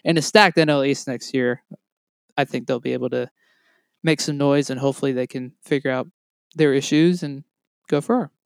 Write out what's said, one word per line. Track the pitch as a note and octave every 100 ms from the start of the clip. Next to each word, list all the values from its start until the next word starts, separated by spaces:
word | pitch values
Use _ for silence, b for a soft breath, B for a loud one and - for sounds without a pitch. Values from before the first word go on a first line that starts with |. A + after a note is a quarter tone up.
in | - E3
a |
stacked | C#3+ G#3+ G3 E3+
N | D#3
L | D3
East | C#3 C#3 -
next | A#2+ -
year, | C3+ B2 A#2+ _ - _ _ _ _ _ -
I |
think | C#3 C3+ A#2
they'll | B2
be | B2+
able | B2+ B2+
to | B2+ B2 _ _ _ _ _ _ _
make | D#3+ D3+
some | - C#3+
noise, | C#3+ C#3+ C#3
and | C3
hopefully | C#3 C3 C#3
they | B2+ B2+
can | C3 B2+ -
figure | - D3 C#3
out | B2+ C3 _ _ _ _ D#3
their | D3+
issues | C3+ C#3 D3+ E3 F3+
and | D3+ C#3 - _ _ _ -
go | D3+
far. | - B3 D#3 _